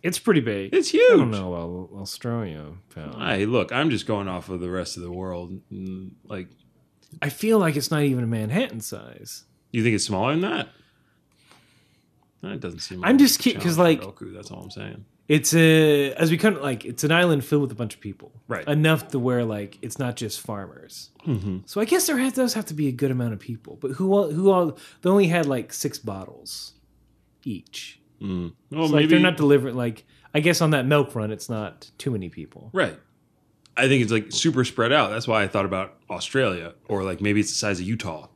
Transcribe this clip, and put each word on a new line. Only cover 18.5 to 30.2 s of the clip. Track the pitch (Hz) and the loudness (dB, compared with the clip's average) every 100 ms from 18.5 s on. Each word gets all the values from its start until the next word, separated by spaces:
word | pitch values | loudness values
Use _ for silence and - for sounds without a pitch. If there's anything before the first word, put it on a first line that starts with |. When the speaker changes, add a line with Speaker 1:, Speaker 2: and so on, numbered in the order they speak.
| 110 80 | -8 -2
Speaker 1:
Enough | 147 156 160 - | 2 4 4 0
to | 139 | -2
where, | 123 123 | 0 0
like, | 117 107 101 - | -2 -4 -8 -12
it's | 120 - | -14 -6
not | 127 120 | -6 -4
just | - - | -8 -10
farmers. | - 104 92 67 87 - - _ - | -10 -10 -10 -18 -20 -20 -20 _ -4
Speaker 2:
Mm-hmm. | 113 98 92 - | -4 -2 -8 -6
Speaker 1:
So | 202 | -4
I | |
guess | 226 359 359 | 0 0 2
there | 277 | 0
has, | 262 | 0
does | 254 254 | 0 0
have | 220 208 | -2 -6
to | |
be | 151 143 | -2 -2
a | |
good | 127 139 | 0 -2
amount | 127 120 | 0 -2
of | 104 | -4
people. | - 113 - - | -10 -12 -12 -10
But | 135 | -10
who | 139 190 | -2 2
all, | 202 175 | 2 2
who | 151 190 | 2 4
all, | 185 170 - - - | 4 2 -4 -18 -4
they | 175 | 2
only | 202 185 | 4 4
had, | 170 147 | 4 2
like, | 131 - | -2 -4
six | - 143 - | -6 -8 -6
bottles | 110 95 95 62 - - - _ _ _ _ _ _ _ | -10 -10 -12 -16 -16 -16 -16 _ _ _ _ _ _ _
each. | - 98 - - - - _ _ | -10 -10 -10 -16 -16 -20 _ _
Speaker 2:
Mm. | 101 92 85 - _ | -6 -6 -6 -12 _
Well, | 147 160 | -2 2
Speaker 1:
So, | |
like, | 147 | 4
Speaker 2:
maybe | 156 | 6
Speaker 1:
they're | 165 | 6
not | 180 165 | 6 4
delivering, | 147 143 131 120 | 6 6 4 -2
like, | 120 110 _ _ | -4 -4 _ _